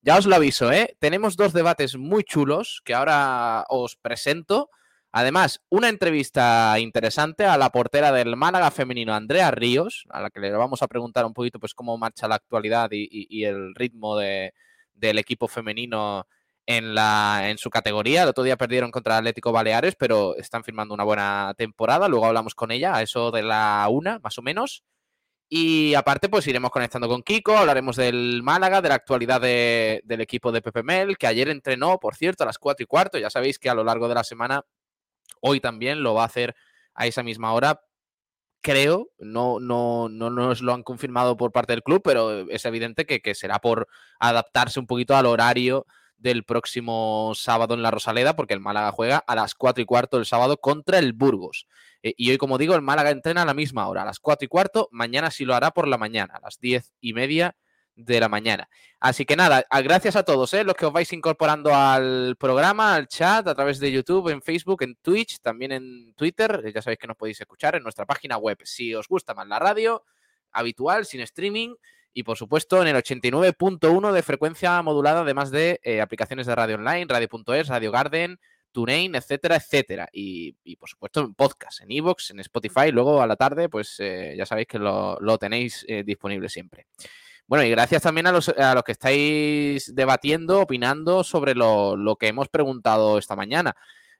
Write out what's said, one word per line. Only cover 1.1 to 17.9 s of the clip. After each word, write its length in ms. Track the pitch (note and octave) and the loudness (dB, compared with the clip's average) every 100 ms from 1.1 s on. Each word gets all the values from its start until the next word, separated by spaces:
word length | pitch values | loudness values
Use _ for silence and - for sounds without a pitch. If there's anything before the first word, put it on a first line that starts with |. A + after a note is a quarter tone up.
| F#3 G#3+ F3 | 0 0 2
dos 160 | G3+ | 2
debates 460 | E3+ E3+ E3 C3+ C3 | 2 2 2 -2 -6
muy 260 | C#3+ G#3 | -2 -2
chulos 600 | - D3+ C#3 D#3+ A3+ - - | 0 0 0 0 -4 -10 -4
que 80 | |
ahora 720 | A#2+ D3 D3 C#3 B2 A#2+ A2+ - | -2 2 2 2 0 0 -2 -2
os 260 | B2+ A#2+ - | -4 -4 -8
presento. 760 | A#2 A2+ C#3+ D#3+ D#3 G#3+ D4 _ _ _ _ | -8 -6 -4 -4 -2 -2 -2 _ _ _ _
Además, 520 | A#2 B2+ F3 D#3 - - | 0 2 4 2 0 -2
una 200 | G3 A#3+ | 2 2
entrevista 880 | G#3 E3+ D#3 C3 C#3 A#2+ A#2 A2 A2 | 2 0 0 0 2 4 6 4 2
interesante 640 | A2+ A#2 A2+ D3 D3+ D#3 | 0 -2 -2 0 -2 0
a 140 | G3+ D3+ | 2 4
la 140 | C3 | 4
portera 400 | B2 A#2+ C#3+ D3 | 2 0 2 4
del 240 | C3 A#2 A#2+ | 4 2 0
Málaga 340 | D#3+ F#3 D#3+ | 0 2 2
femenino, 460 | - B2+ B2 A2+ G#2+ | 0 -4 -4 -4 -2
Andrea 340 | A2 E3 E3+ | 0 2 2
Ríos, 560 | A#2+ A#2+ B2+ G3 - - | 2 2 2 0 -6 -14
a 100 | C#2 | -10
la 80 | G#2 | -10
que 100 | - | -8
le 120 | G2+ | -4
vamos 320 | G#2 B2+ C3 | -2 -2 -2
a 40 | C3 | -4
preguntar 380 | B2 A#2 B2 A#2 | -4 -4 -2 -2
un 80 | |
poquito, 260 | A#2 B2 A2 | -4 -8 -8
pues, 140 | A2 | -14
cómo 240 | - A#2+ A#2 | -12 -8 -6
marcha 300 | A2+ - A2 | -6 -6 -4
la 80 | G#2 | -4
actualidad 560 | _ A#2 G#2+ A#2 A2+ | _ -4 0 0 0
y, 180 | G#2 G#2 | -4 -8
y, 160 | G#2+ F#2+ | -10 -12
y 140 | G#2+ G#2 | -6 -4
el 280 | G2 F#2+ | -4 -8
ritmo 420 | G2 B2 A2+ G#2+ G#2+ | -8 -8 -6 -4 -2
de, 380 | G2+ G2 F#2+ - _ _ _ | -2 -4 -6 -12 _ _ _
del 240 | _ A2 G#2+ | _ 0 0
equipo 300 | - A#2+ A#2 | -2 -4 -6
femenino 800 | - A2 G#2+ A#2+ A2 G#2 G2 - _ _ _ - | -6 -8 -8 -6 -4 -4 -4 -8 _ _ _ -2
en 240 | A#2 A2+ | -2 0
la, 560 | G#2+ G#2+ G#2+ G#2 G#2 G2+ | 2 2 4 2 0 -2
en 80 | G#2+ | -4
su 140 | A#2+ | -4
categoría. 500 | A2+ A2 | -4 -2